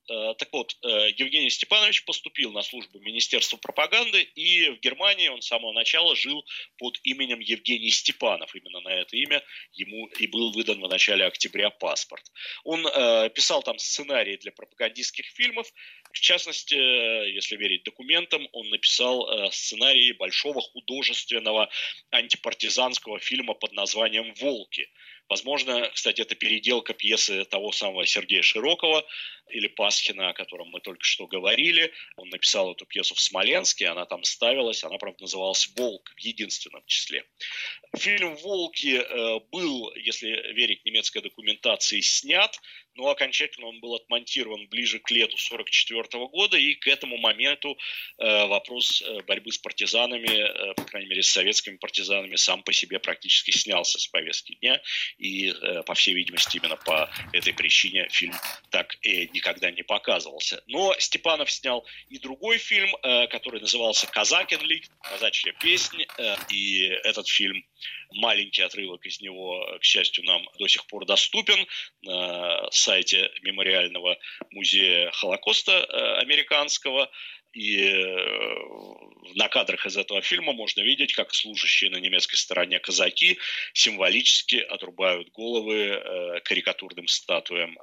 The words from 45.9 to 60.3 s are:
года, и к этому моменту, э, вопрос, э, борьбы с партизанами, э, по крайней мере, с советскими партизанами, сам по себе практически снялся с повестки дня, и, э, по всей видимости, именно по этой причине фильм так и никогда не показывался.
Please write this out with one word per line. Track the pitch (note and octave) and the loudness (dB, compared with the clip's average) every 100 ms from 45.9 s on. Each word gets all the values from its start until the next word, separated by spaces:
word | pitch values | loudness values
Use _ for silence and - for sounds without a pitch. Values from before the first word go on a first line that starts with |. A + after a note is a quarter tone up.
| A2+ A2 A#2+ B2+ | -2 -6 -8 -8
года, | D#3 G3+ F#3 | 0 4 4
и | C#3+ | 4
к | C#3+ - | 2 2
этому | C#3 C#3 A#2+ | 0 0 0
моменту, | A2+ G#2+ C3+ C#3+ C#3+ C3+ - - - - | 0 2 0 0 -4 -8 -10 -10 -12 -2
э, | A2+ G#2+ G#2 | 4 4 4
вопрос, | G2+ - B2 B2 - | 2 -2 -2 2 2
э, | G2+ G#2+ | -2 -10
борьбы | - G2 A2 | -4 -4 -4
с | G#2+ | -8
партизанами, | - - G2 A2 B2 B2 A2+ | -6 -4 0 2 2 0 2
э, | A2 G#2 - G2 | 2 2 0 -4
по | F#2+ | -6
крайней | G2 G#2 G2 | -8 -10 -4
мере, | F#2 | 0
с | F#2+ | 2
советскими | G2 F#2+ G#2+ - F#2+ | 4 4 2 0 -10
партизанами, | G2 - F#2+ G2 F#2+ F#2+ | -6 -4 0 -2 0 2
сам | - F#2+ | 2 2
по | F#2+ | 2
себе | - F2+ F#2 | 0 0 -4
практически | - E2+ F#2+ - - | -4 -6 2 2 4
снялся | - - F#2 F2 - | 0 2 2 2 0
с | - | 0
повестки | E2+ D#2+ - - | -2 -2 -6 -8
дня, | - A#2+ C3 - - - - | -4 0 0 -2 -6 -6 -6
и, | F#2+ F#2+ F#2+ | -8 -2 -2
э, | - - F2 | -2 -4 -4
по | - | -4
всей | - - | 2 2
видимости, | F2+ F2+ F2 - F2+ | 2 0 0 0 0
именно | E2 D#2 | -2 -4
по | - D#2+ D2+ - - | 0 0 0 -4 -2
этой | F2+ F2+ | 0 0
причине | E2+ D#2+ - F#2 F#2+ F2+ | 0 4 4 4 0 0
фильм | - F2 E2 - - - | 0 -2 -4 -8 -10 -4
так | F#2 F2 - | -2 -2 -2
и | G#2+ F#2 F2 | 0 2 0
никогда | F2+ F2+ F2 F2+ | -2 -2 -2 -2
не | F2 | -4
показывался. | F2+ G2+ - G2 - | -4 -2 0 -2 -2